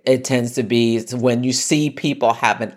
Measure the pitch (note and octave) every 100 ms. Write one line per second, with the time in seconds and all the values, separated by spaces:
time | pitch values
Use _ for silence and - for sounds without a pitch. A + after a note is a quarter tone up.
0 | - C3 B2+ B2+ A#2+ B2+ G#2+ A#2+ A#2 A2+
1 | A2+ B2 B2 A#2+ B2+ B2 - D3+ D3+ C3
2 | - C#3 A#2 A#2 A#2 G2 G#2+